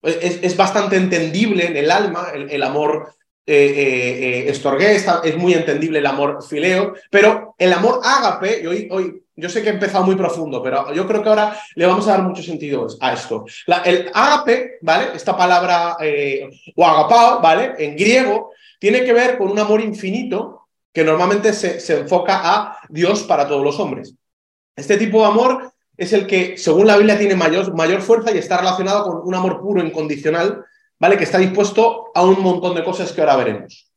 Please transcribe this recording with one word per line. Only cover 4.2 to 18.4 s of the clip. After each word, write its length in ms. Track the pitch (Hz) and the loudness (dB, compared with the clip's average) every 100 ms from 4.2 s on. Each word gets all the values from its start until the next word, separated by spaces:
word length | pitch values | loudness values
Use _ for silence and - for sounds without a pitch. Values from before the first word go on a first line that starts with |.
| 127 123 143 | -4 -2 -4
eh, 40 | |
estorgué, 460 | 139 143 135 202 202 | -2 -2 2 4 2
está, 240 | 190 170 165 | 2 0 0
es 100 | 160 | 0
muy 200 | 180 170 | 2 2
entendible 440 | 156 147 160 156 | 0 -2 -2 0
el 60 | 143 | 0
amor 360 | 139 143 - | 0 -2 -4
fileo, 520 | - 147 175 185 196 - _ | -8 -2 0 0 -2 -6 _
pero 440 | 202 214 214 - _ | 4 4 2 -6 _
el 160 | 180 | 2
amor 260 | 175 220 247 | 4 2 0
ágape, 600 | 240 269 226 - 190 220 | 0 2 0 -2 -4 -4
y 40 | 165 | -4
hoy, 200 | 202 214 | -6 -4
hoy, 340 | 190 175 - _ - | -6 -6 -8 _ -12
yo 140 | 170 | -6
sé 120 | 214 | -4
que 60 | 214 | -4
he 60 | |
empezado 320 | 202 196 190 185 | -2 -2 0 2
muy 100 | 190 | 2
profundo, 480 | 175 170 156 123 | -2 -4 -6 -6
pero 300 | 127 135 139 | -4 -4 -4
yo 120 | 151 190 | -4 -2
creo 160 | 214 | 0
que 60 | 214 | 0
ahora 320 | 214 214 208 - - | 0 -2 -4 -14 0
le 100 | 175 | 0
vamos 220 | 208 202 | 2 2
a 40 | |
dar 120 | 190 | 0
mucho 180 | 185 - | 0 -6
sentido 460 | 165 151 147 131 113 - | -10 -10 -6 -6 -6 -4
a 100 | 131 | -4
esto. 320 | 113 - 107 - - - | -4 -6 -10 -10 -12 -8
La, 120 | 175 | -4
el 300 | 180 180 180 | -2 -2 -2
ágape, 640 | 202 269 294 294 254 254 - | 0 2 0 0 -2 -4 -8
¿vale? 260 | 160 170 170 165 | -2 -2 -2 -6
Esta 200 | - 180 | -6 0
palabra, 640 | 180 175 180 175 170 165 | 2 2 2 0 0 -4
eh, 500 | 156 147 139 135 135 - - - | -4 -2 -2 -4 -8 -18 -12 2
o 80 | 175 | 4
agapao, 560 | 151 151 233 233 254 | 4 6 6 6 4
¿vale? 320 | 165 165 254 - | 4 4 0 -4
En 200 | 151 147 | -6 0
griego, 540 | 208 254 254 220 | 2 2 2 -2